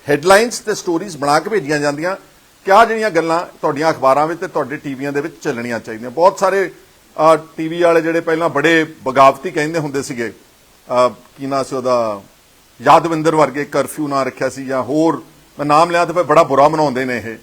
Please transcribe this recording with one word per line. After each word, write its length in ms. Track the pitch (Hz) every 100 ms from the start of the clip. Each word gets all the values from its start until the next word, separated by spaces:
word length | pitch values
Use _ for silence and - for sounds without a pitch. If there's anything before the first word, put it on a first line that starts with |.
| -
ਹੈਡਲਾਈਨਸ 500 | 147 170 196 233 -
ਤੇ 160 | 214
ਸਟੋਰੀਜ਼ 420 | 202 185 165 202 147
ਬਣਾ 240 | 143 151
ਕੇ 100 | 160
ਭੇਜੀਆਂ 280 | 214 143 151
ਜਾਂਦੀਆਂ 380 | 147 143 175 190 _ _ _ _
ਕਿ 80 | 190
ਆਹ 140 | 202 226
ਜਿਹੜੀਆਂ 240 | 220 220
ਗੱਲਾਂ 360 | 165 165 165 180 -
ਤੁਹਾਡੀਆਂ 300 | 160 139 160
ਅਖਬਾਰਾਂ 360 | 151 131 139 156
ਵਿੱਚ 140 | 170
ਤੇ 60 | 185
ਤੁਹਾਡੇ 300 | 160 127 151
ਟੀ 180 | 151
ਵੀਆਂ 180 | 127 143
ਦੇ 80 | 143
ਵਿੱਚ 140 | 160 -
ਚੱਲਣੀਆਂ 380 | 151 120 120 113
ਚਾਹੀਦੀਆਂ। 300 | 117 107 123
ਬਹੁਤ 280 | 135 180 185
ਸਾਰੇ, 320 | 190 196 180 - _ _ _ - 156
ਅ, 20 | 156
ਟੀ 320 | 156 - 160
ਵੀ 140 | 170
ਵਾਲੇ 180 | 175 165
ਜਿਹੜੇ 200 | 160 165
ਪਹਿਲਾਂ 280 | 165 160 165
ਬੜੇ 460 | 139 160 165 156 -
ਬਗਾਵਤੀ 460 | 131 131 135 139 185
ਕਹਿੰਦੇ 280 | 151 151 165
ਹੁੰਦੇ 240 | 147 139
ਸੀਗੇ, 300 | 131 120 113 - _ _ _ _ -
ਅ, 200 | 123 123
ਕੀ 380 | 104 _ - 135
ਨਾਂ 180 | 139
ਸੀ 120 | 127 135
ਉਹਦਾ, 460 | 127 123 110 101 92 _ _ _ _ -
ਯਾਦਵਿੰਦਰ 520 | 127 160 165 160 156
ਵਰਗੇ 300 | 156 139 139
ਕਰਫਿਊ 440 | 143 147 135 - 147
ਨਾਂ 160 | 139
ਰੱਖਿਆ 240 | 131 - 131
ਸੀ 180 | 139 131
ਜਾਂ 160 | 131
ਹੋਰ, 400 | 120 156 165 139 - _ _ -
ਮੈਂ 80 | 147
ਨਾਮ 240 | 151 170
ਲਿਆ 140 | 170
ਤਾਂ 100 | 165
ਫਿਰ 80 | 170
ਬੜਾ 200 | 147 151
ਬੁਰਾ 260 | 127 135 147
ਮਨਾਉਂਦੇ 360 | 156 147 127
ਨੇ 140 | 127 120
ਇਹ 180 | 113 110